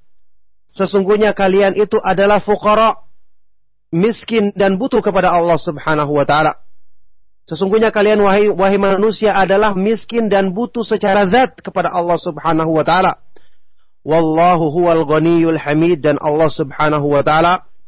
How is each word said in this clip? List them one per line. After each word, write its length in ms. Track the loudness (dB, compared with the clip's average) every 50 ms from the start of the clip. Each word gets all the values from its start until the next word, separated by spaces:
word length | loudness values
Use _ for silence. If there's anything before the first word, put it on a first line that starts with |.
| -20 -20 -20 -20 -20 -20 -20 -20 -20 -20 -20 -20 -20 -14 -6
sesungguhnya 640 | -4 -4 0 0 0 2 2 2 2 2 0 0
kalian 400 | 0 0 2 2 2 2 2 2
itu 240 | 0 0 0 0 -2
adalah 400 | -2 0 0 2 2 2 2 2
fuqara, 560 | 0 0 -2 0 0 2 2 2 2 2 0 -2 -8 -18 -20 -20 -20 -20 -20 -20 -20 -20 -20 -20 _ _ _ _ _ _ -2
miskin 640 | 0 0 0 0 -4 -6 -4 -2 0 0 0 0
dan 240 | 0 0 0 0 0
butuh 240 | -2 -2 -2 -2 0
kepada 320 | 0 0 0 0 2 2
Allah 240 | 2 2 2 0 0
Subhanahu 560 | -2 -4 -8 -6 -4 -2 -2 0 0 0 0
wa 80 | 0 0
taala. 320 | 2 2 2 2 0 -2 -4 -10 -16 -16 -16 -18 -18 -18 -20 -20 -20 -20 -20 -20 -20 -20 -20 _
Sesungguhnya 480 | -12 -6 -4 -2 0 0 2 2 2 2
kalian, 320 | 2 2 2 2 2 2
wahai, 240 | 2 4 4 2 2
wahai 320 | 2 0 0 2 2 2
manusia, 560 | 2 0 0 2 0 0 0 0 0 0 2
adalah 400 | 2 0 2 2 2 2 0 0
miskin 560 | 0 -2 -2 -2 -4 -6 -6 -4 -2 0 0 0
dan 240 | 0 0 0 -2
butuh 240 | -4 -6 -6 -6 -6
secara 480 | -4 -4 -4 -2 0 0 2 2 2 2
zat 320 | 4 2 2 2 -2 -8
kepada 320 | -16 -8 -4 -4 -4 -2 -2
Allah 240 | -2 -2 0 -2
Subhanahu 560 | -2 -2 -6 -8 -6 -2 -2 0 0 0 0 0
wa 120 | 0 2 2
taala. 320 | 2 2 2 0 0 -4 -8 -18 -18 -18 -18 -18 -20 -20 -20 -20 -20 -20 -20 -20 -20 -12
Wallahu 720 | -4 0 0 2 2 2 2 2 4 4 4 2 0 0 0
huwal 320 | 0 2 2 2 2 2
ghaniyul 560 | 2 0 2 2 2 2 2 2 2 0 -2
hamid, 400 | -2 -2 0 2 2 2 0 0
dan 160 | 0 0 -2
Allah 320 | 0 -2 -2 0 2 0 0
Subhanahu 560 | 0 -2 -6 -6 -4 -2 -2 0 0 0 0
wa 160 | 0 0 0
taala 480 | 2 2 2 2 2 2 2 0 -4 -10 -20 -20 -20